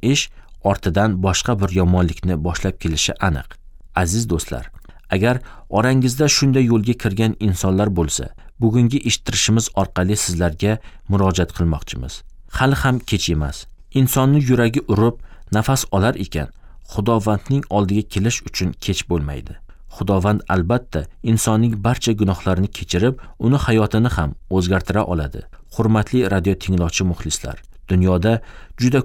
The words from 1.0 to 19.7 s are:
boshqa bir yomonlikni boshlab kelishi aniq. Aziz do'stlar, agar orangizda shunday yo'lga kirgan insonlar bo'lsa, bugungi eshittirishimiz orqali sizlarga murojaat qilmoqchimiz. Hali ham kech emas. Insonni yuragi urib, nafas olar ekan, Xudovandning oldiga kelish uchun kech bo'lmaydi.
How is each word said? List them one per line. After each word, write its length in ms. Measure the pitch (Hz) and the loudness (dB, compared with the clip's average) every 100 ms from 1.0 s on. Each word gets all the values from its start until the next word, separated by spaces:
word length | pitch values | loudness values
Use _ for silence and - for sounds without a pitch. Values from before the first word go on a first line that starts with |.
| 107 92 95 | 2 2 0
boshqa 280 | - - 113 | 0 0 0
bir 80 | 95 92 | 0 2
yomonlikni 560 | 90 90 87 - 90 85 | 4 4 2 0 -2 -2
boshlab 320 | 87 87 95 - | -2 -2 -4 -4
kelishi 320 | 82 76 - - 95 | -4 -2 -2 -2 -2
aniq. 200 | 69 - - - - - 92 | -2 -6 -18 -20 -20 -6 -2
Aziz 280 | 85 110 113 | 0 0 -2
do'stlar, 360 | 80 - 62 - - - - - 92 | -4 -4 -10 -10 -16 -20 -16 -4 0
agar 200 | 117 127 - - - | 2 0 -6 -18 -4
orangizda 580 | 98 123 131 127 131 147 | 0 2 4 2 2 2
shunday 380 | - 139 131 120 | 2 4 4 4
yo'lga 240 | 117 107 117 | 2 2 0
kirgan 300 | 110 98 113 - | -2 0 0 0
insonlar 500 | 107 90 95 95 104 87 | -2 0 0 2 2 0
bo'lsa, 280 | 78 - - - - - | -2 -2 -8 -14 -16 -2
bugungi 380 | 113 120 120 139 120 | 2 4 4 2 -2
eshittirishimiz 580 | - - 104 - 113 - - | -4 -4 -2 2 0 0 -2
orqali 340 | 92 - 90 104 - | -2 0 0 0 -2
sizlarga 520 | 85 87 78 104 110 - - - | 0 -2 0 -2 -2 -6 -12 -2
murojaat 420 | 98 95 90 87 - | 2 2 2 -2 0
qilmoqchimiz. 560 | 85 76 - - 65 - - - - - | -2 -2 -6 -10 -10 -12 -18 -20 -8 0
Hali 180 | 131 135 | 0 2
ham 240 | 135 127 | 0 0
kech 300 | - 98 - | -2 -2 -2
emas. 280 | 78 71 - - - - 135 | -2 -4 -8 -16 -20 -4 0
Insonni 400 | 127 135 135 147 131 | 2 4 4 4 4
yuragi 320 | 120 117 123 - | 4 2 0 0
urib, 220 | 101 117 - - - - | 2 2 0 -12 -16 -4
nafas 340 | 107 110 135 - | -2 2 0 0
olar 240 | 98 110 131 95 | 0 2 0 -4
ekan, 240 | 78 69 - - - - | -6 -6 -10 -20 -20 -10
Xudovandning 720 | - 101 113 107 104 - 139 - | -2 2 2 2 0 0 -2 0
oldiga 340 | 101 95 104 - | 0 0 0 -2
kelish 260 | 98 110 - - | -2 -2 -2 -6
uchun 220 | - 92 - | -4 -4 -4
kech 180 | - 92 - | -4 -4 -2
bo'lmaydi. 440 | 87 73 69 - - - | -2 -2 -8 -12 -16 -18